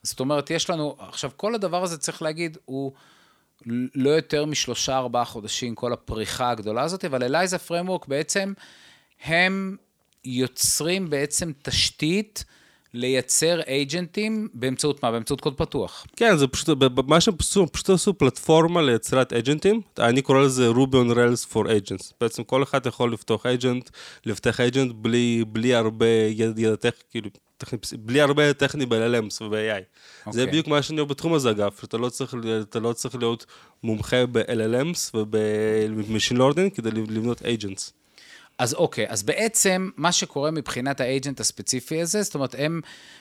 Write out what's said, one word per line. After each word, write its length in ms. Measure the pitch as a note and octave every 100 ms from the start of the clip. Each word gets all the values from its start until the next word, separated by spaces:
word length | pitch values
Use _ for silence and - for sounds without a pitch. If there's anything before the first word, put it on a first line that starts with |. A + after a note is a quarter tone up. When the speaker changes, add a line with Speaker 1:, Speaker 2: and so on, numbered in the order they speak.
Speaker 1:
זאת 160 | - -
אומרת, 300 | C3 D3 C#3
יש 200 | D#3+ -
לנו, 260 | E3+ D3+ -
עכשיו, 320 | F#2+ - C#3+ -
כל 180 | G#3 A#3
הדבר 280 | F#3+ E3+
הזה, 140 | F3+ D#3+
צריך 240 | - D#3
להגיד, 360 | D#3+ D#3 E3+ D#3 -
הוא 260 | C3 C3+ C3+ _ _ _ _ _ _ A#2 A#2 B2+ C#3
לא 140 | C3
יותר 360 | D#3 D#3 D3+ D3+
משלושה, 520 | C#3+ - A#2 - C3
ארבעה 280 | B2+ A#2+ A#2
חודשים, 500 | A2+ G#2 - B2 A2
כל 180 | B2
הפריחה 560 | A#2+ - A2 G#2+ - B2
הגדולה 320 | A2+ G#2 A2
הזאת, 240 | D3+ F#3 F3+
אבל 180 | C3
אלייזה 340 | B2 D3+ F#3 F3+
פריימוורק 500 | - E3+ F3+ F3+ -
בעצם, 460 | C#3 D#3 G3+ G3 G3 - - - _ _ _
הם 520 | - E3 F#3 F#3+ F#3+ G3 _ _ _ _ C3
יוצרים 840 | B2 B2+ - - - D#3 F#3+ F3+
בעצם 420 | C#3+ D3 - E3+ D3
תשתית 800 | - - - - D#3 F#3+ G#3+ - - _ _ _ _
לייצר 680 | A#2+ B2 C3 A#2+ - D#3+ E3+ D3+
אייג'נטים 800 | C3+ C#3+ D#3+ F3 F#3+ G#3+ A3 G#3+
באמצעות 500 | B2 B2+ B2+ D3+ C#3
מה? 80 | A#2+
באמצעות 300 | A2+ A2+ C#3+
קוד 160 | D3+ C3+
פתוח. 480 | D#3+ C#3 F2+ - - -
Speaker 2:
כן, 220 | A#3 F3
זה 100 | C3+
פשוט, 220 | - -
ב-, 160 | C#3+ C3+
ב-, 240 | B2+ C3
מה 120 | D#3
שהם 120 | E3+ F3
עשו, 280 | - G3+ E3+
פשוט 180 | - -
עשו 240 | F#3 - F#3+
פלטפורמה 640 | C#3 - - D#3+ E3 F3
ליצירת 520 | D3 A2+ - C3 B2+
אייג'נטים. 480 | A#2+ A#2 D3+ F#3 A3+ G3+ -
אני 220 | A#2 B2
קורא 180 | C3+ C3+
לזה 280 | C#3 B2+ A#2+
Ruby 240 | A#2 C3+
on 180 | C3 A#2+ A#2+
Rails 380 | A#2+ A#2+ -
for 120 | A2 G#2
Agents. 460 | A2 G2+ G2 - _
בעצם 220 | A#2 -
כל 200 | A#2 C3
אחד 220 | C#3 C#3 B2
יכול 280 | - A#2+
לפתוח 320 | A2+ - A2 B2+
אייג'נט, 440 | B2 B2+ B2 - - - - -
לפתח 340 | G2+ B2 A2
אייג'נט 320 | B2 B2+ C3 A2+
בלי, 480 | A2+ A#2+ A#2+ A#2 A2
בלי 280 | A2 A#2+ A#2+
הרבה 320 | A2 A2 A2+ A2+ A2
יד-, 300 | A2 A2+ A2
ידע 160 | A2+ G#2+
טכ-, 280 | A#2+ - _
כאילו, 180 | A#2+ G#2 - _ _
טכני, 220 | - A#2+ - -
בלי 220 | A2 C3
הרבה 320 | C#3+ C#3+ D3
טכני 320 | C#3+ C#3 D3 B2+
ב-L 100 | A2+
L 300 | A2+ A#2+ A2
Ms 180 | -
וב-A 120 | A2 G#2+
I. 280 | A2 G#2 F2+ _ - -
זה 180 | - A2
Speaker 1:
אוקיי. 40 | C3
Speaker 2:
בדיוק 220 | D3 D#3
מה 140 | D3
שאני 180 | C#3 D3+
אוהב 100 | D3+
בתחום 240 | C#3 E3
הזה, 160 | D#3+ B2+
אגב, 200 | G#2 G2+ -
שאתה 160 | - A2+
לא 120 | B2
צריך 240 | - C3
ל-, 280 | B2 A2+ A2
אתה 180 | G#2 A#2+
לא 140 | A2+
צריך 220 | A#2+ B2+ B2
להיות 300 | A#2 A#2 - - - _
מומחה 420 | A2+ A2 - B2+ B2
ב-L 160 | A#2 -
L 480 | A#2 A2 A#2+ D3+ F3
Ms 220 | - A2+
וב-Machine 1200 | G#2+ A2 G#2+ G#2+ A2 A2 G#2+ G#2+ G#2 A2 - B2
Learning 380 | C3 D3 G3 F#3+
כדי 160 | A2+
לב-, 200 | A2 A2
לבנות 300 | A2 A2+ A#2
agents. 500 | - A#2 G2+ F#2+ - _ _ _ - - - _
Speaker 1:
אז 160 | B2
אוקיי, 320 | C#3 E3+ - G#2
אז 140 | G#2+
בעצם 640 | G2+ - A3 A3 G3 F#3 F#3+ -
מה 140 | D#3+
שקורה 400 | E3+ F3+ - D3
מבחינת 500 | D#3+ - - C3 C#3
האייג'נט 380 | B2+ C3+ C3+ C3
הספציפי 640 | G#2+ - G#2 B2+ - D#3+
הזה, 220 | E3+ G#3
זאת 120 | G3+ D3+
אומרת, 200 | C3 A#2+
הם, 240 | D3 E3 - - - -